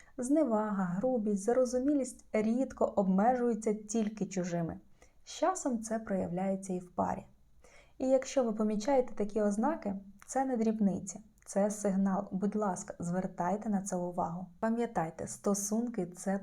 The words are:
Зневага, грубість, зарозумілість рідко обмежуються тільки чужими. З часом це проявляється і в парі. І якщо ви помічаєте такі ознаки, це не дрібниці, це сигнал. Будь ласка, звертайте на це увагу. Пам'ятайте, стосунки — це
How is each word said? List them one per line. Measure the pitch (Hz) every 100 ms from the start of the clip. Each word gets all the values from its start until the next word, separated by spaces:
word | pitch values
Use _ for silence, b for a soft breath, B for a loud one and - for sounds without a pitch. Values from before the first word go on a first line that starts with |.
| B B
Зневага, | 247 302 269 214 214 196
грубість, | 180 180 254 254 208 202
зарозумілість | 233 240 247 247 269 294 254 - -
рідко | 220 220 247 262 - -
обмежуються | - 190 185 226 254 240 220 220
тільки | 214 - 233 214 - 185
чужими. | 185 175 170 165 190 - b b b -
З |
часом | - 330 359 285 226
це | 220 226
проявляється | 220 190 180 175 190 190 196
і | 180
в | 180
парі. | - 185 - - - - - b b b b
І | 262
якщо | 262 262 277
ви | 233
помічаєте | 214 214 214 285 269 247
такі | - 208 220
ознаки, | 208 202 262 320 202 196 - - -
це | 262 269
не | 247
дрібниці, | 220 220 196 - - - - - -
це | 202 208
сигнал. | 208 202 190 196 190 -
Будь | 190 202 208
ласка, | 208 180 - -
звертайте | 170 180 185 - 175 208 220
на | 196
це | 190 180
увагу. | 180 180 170 170 185 -
Пам'ятайте, | 226 233 233 208 165 - -
стосунки — | - 208 202 - 220 240 220 175 -
це | 196 196